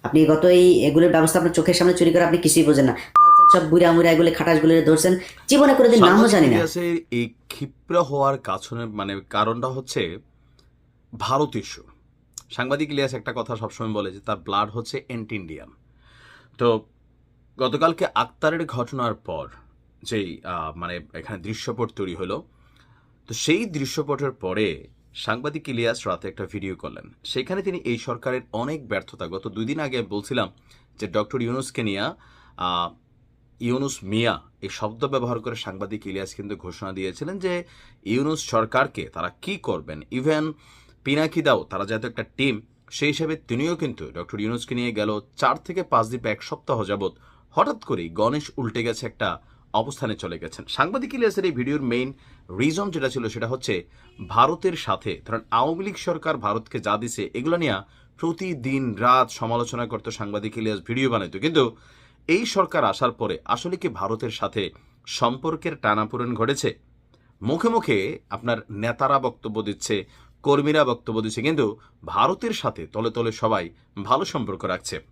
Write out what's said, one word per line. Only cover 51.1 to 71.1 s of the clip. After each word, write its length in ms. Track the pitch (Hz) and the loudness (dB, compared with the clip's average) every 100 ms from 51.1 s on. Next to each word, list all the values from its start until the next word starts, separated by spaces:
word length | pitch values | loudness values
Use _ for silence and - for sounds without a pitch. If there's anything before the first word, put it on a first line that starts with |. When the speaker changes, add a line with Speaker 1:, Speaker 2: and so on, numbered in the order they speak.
Speaker 2:
ইলিয়াসের 320 | 269 220 196 | -2 -2 0
এই 60 | 185 | -4
ভিডিওর 300 | 127 123 147 | -4 -4 -4
মেইন 320 | 131 120 131 139 - - - 92 | -2 -2 -4 -10 -20 -20 -14 -2
রিজন 320 | 139 160 202 | -2 0 -4
যেটা 180 | 160 131 | -4 -4
ছিল 200 | 131 113 | -4 -6
সেটা 180 | 113 113 | -6 -6
হচ্ছে 400 | 127 - 92 - - - - 90 | -6 -4 -4 -6 -20 -20 -18 -2
ভারতের 460 | 110 139 170 185 | 2 2 2 -4
সাথে, 480 | 170 - 95 107 85 | -4 -6 -4 -4 -8
ধরেন 160 | - 113 - | -6 -8 -2
আওয়ামী 320 | 113 139 165 | 0 0 -2
লীগ 120 | 196 | -6
সরকার 420 | 185 180 160 160 139 | -6 -6 -4 -4 -4
ভারতকে 420 | 104 110 - 120 | -4 -4 -6 -6
যা 180 | 104 104 | -2 -4
দিছে 320 | 117 - 98 | -4 -8 -8
এগুলো 240 | 113 147 175 | -6 -2 0
নিয়ে 240 | 156 95 - _ _ _ | 0 -2 -8 _ _ _
প্রতিদিন 800 | 165 170 190 151 123 135 127 | -6 -4 -6 -6 -2 -2 -2
রাত 340 | 98 120 131 120 | 0 4 4 2
সমালোচনা 560 | - 113 117 117 120 | -2 -4 -2 -2 -6
করতো 260 | 117 113 117 | -8 -8 -10
সাংবাদিক 460 | 107 101 104 107 113 | -10 -8 -6 -6 -4
ইলিয়াস, 220 | 110 101 | -4 -4
ভিডিও 280 | 82 120 135 | -4 -2 0
বানাইতো। 300 | 113 90 95 | 0 -4 -4
কিন্তু 360 | 151 160 123 - _ _ _ _ - | 0 2 0 -2 _ _ _ _ -2
এই 180 | 175 | 0
সরকার 380 | 233 190 175 165 | 0 0 0 2
আসার 280 | 113 - 123 | 0 0 -2
পরে 280 | 113 107 80 | -2 -6 -6
আসলে 320 | - 117 175 180 | -4 -4 -4 -6
কি 120 | 175 | -6
ভারতের 420 | - 104 113 123 | -6 -6 -4 -8
সাথে 400 | - 101 110 95 - _ _ | -6 -6 -4 -6 -10 _ _
সম্পর্কের 720 | - - 120 131 165 170 170 | -14 -2 -2 -2 -6 -6 -8
টানাপোড়েন 580 | 147 110 107 107 120 123 | -4 0 0 -2 -6 -6
ঘটেছে? 460 | 113 113 143 - - _ _ _ _ _ _ | -2 -2 -2 -4 -6 _ _ _ _ _ _
মুখে 280 | 101 165 233 | -4 0 0
মুখে 500 | 233 - 107 101 - _ | 0 0 -2 -2 -10 _
আপনার 280 | 120 120 113 - | -8 -4 -4 -6
নেতারা 500 | 101 113 120 135 139 | -6 -6 -2 0 0
বক্তব্য 420 | 127 - 113 110 | -2 -6 -8 -6
দিচ্ছে, 440 | 104 98 - 104 - _ - _ | -6 -8 -4 -4 -6 _ -20 _
কর্মীরা 420 | 143 143 143 156 | 2 2 4 2
বক্তব্য 360 | 131 120 - | 2 0 -4